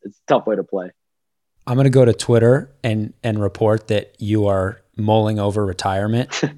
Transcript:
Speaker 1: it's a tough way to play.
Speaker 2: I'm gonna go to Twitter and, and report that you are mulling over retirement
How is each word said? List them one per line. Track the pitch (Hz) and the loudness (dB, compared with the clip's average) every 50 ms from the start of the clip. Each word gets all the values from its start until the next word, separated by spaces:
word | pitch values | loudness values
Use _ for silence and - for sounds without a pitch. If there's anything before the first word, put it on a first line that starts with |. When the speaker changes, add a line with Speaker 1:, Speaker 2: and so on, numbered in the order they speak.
| - | -18
Speaker 1:
it's | 101 - | -20 -20
a | _ _ | _ _
tough | - - - - | -2 0 0 0
way | - 107 | -2 -4
to | 95 90 | -4 -4
play. | - - 95 90 92 - _ _ _ _ _ _ _ _ _ _ _ _ _ _ | -6 -8 -8 -8 -10 -14 _ _ _ _ _ _ _ _ _ _ _ _ _ _
Speaker 2:
I'm | - 123 | -2 0
gonna | 131 135 139 | 2 2 4
go | 135 135 127 | 6 6 6
to | 117 107 | 4 4
Twitter | - - - 120 113 113 120 127 147 226 - _ _ | 0 0 2 2 4 4 4 4 2 0 -6 _ _
and, | - 120 107 107 107 113 - _ - | -4 -4 -2 -2 -4 -6 -10 _ -6
and | 117 107 107 | -4 -4 -2
report | 101 98 - - 117 107 107 107 - - | -4 -4 -2 0 0 2 2 0 -2 -2
that | 110 101 - - _ _ | -4 -4 -4 -6 _ _
you | 104 101 107 107 104 | -4 -2 0 0 2
are | 101 98 95 92 95 113 - _ _ _ | 0 0 0 -2 -4 -6 -10 _ _ _
mulling | - 104 110 110 110 107 107 107 107 | -6 0 2 2 2 2 0 -2 -2
over | 101 104 98 107 104 | -2 -2 -2 -2 -4
retirement | 95 90 - - 98 95 98 101 107 113 120 127 127 - - - 147 151 | -4 -4 -4 -4 -4 -2 -2 -2 -2 -2 -2 -4 -4 -6 -6 -6 -6 -8